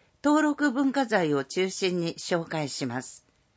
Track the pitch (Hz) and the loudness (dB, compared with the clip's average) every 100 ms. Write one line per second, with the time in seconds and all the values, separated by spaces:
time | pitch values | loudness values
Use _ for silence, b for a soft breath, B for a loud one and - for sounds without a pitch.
0 | _ _ 294 302 302 285 294 247 269 262 | _ _ 4 4 4 2 0 2 0 0
1 | 233 208 160 139 135 185 190 - 190 175 | 2 2 2 0 0 -2 -2 0 -2 0
2 | 170 - - 175 165 160 139 - 131 123 | -4 -6 -2 -2 -2 -4 -4 -6 -6 -6
3 | - - _ _ _ | -10 -18 _ _ _